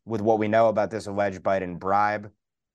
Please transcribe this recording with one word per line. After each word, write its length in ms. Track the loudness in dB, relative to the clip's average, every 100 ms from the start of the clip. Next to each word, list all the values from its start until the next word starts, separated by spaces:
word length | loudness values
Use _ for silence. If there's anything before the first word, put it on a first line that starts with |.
| -8
with 160 | -2
what 180 | 2 2
we 80 | 2
know 220 | 4 4
about 200 | 2 -2
this 180 | -4 -6
alleged 360 | -2 -2 -2
Biden 340 | -2 -2 -2 -6
bribe, 540 | -2 2 2 -2 -8 _ _ _ _